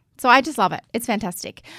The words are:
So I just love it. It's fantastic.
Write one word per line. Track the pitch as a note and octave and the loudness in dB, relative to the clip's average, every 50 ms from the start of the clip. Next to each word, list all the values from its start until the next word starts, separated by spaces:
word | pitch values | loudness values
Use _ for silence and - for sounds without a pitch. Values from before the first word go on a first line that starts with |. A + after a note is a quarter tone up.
| _ _ _ | _ _ _
So | - - B3+ | -2 4 4
I | A#3+ C4+ | 6 4
just | C4+ D#4+ D4 - | 4 0 0 0
love | G3+ F3+ | 0 0
it. | - - - _ | -2 -6 -8 _
It's | - A#3 A#3+ | -8 -6 -4
fantastic. | - G#3+ G#3 G#3+ F3+ F3+ - - - - - - - - | -4 -4 -4 -4 -6 -8 -10 -12 -14 -14 -16 -20 -20 -20